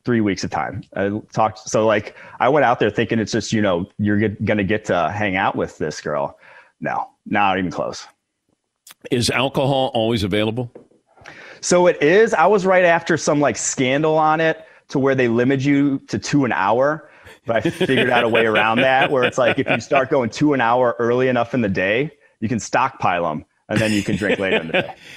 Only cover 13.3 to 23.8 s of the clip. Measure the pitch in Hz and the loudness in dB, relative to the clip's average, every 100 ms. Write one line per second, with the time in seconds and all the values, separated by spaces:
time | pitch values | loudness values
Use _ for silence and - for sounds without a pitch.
13.3 | 147 143 107 - - 127 139 156 156 156 | 2 2 0 -6 -2 0 2 2 2 2
14.3 | 160 160 156 - - _ 147 135 131 123 | 2 0 -2 -10 -20 _ 0 2 2 2
15.3 | 117 123 139 135 143 143 135 - 110 - | 2 2 2 2 2 2 -2 -4 -8 -2
16.3 | 147 127 78 95 117 139 160 - - - | 0 0 0 0 2 0 -2 -10 -20 -20
17.3 | - - 113 156 - 175 131 123 123 120 | -20 -4 -2 -2 -2 0 2 2 2 2
18.3 | 113 113 107 107 117 131 131 139 135 127 | 2 2 2 2 2 2 2 2 2 0
19.3 | 135 120 - 123 127 - 139 131 147 117 | 2 0 0 -2 -4 0 -2 0 0 -2
20.3 | - 147 135 117 123 123 - 117 123 131 | 0 0 2 2 2 0 0 0 2 2
21.3 | 123 117 120 107 95 92 110 156 - _ | 0 -2 -2 -2 0 0 0 -2 -8 _
22.3 | _ 110 120 - 131 131 - 104 90 85 | _ -6 -6 -2 -2 -2 -2 -2 0 -2
23.3 | 76 - _ - 107 | -6 -10 _ -6 -2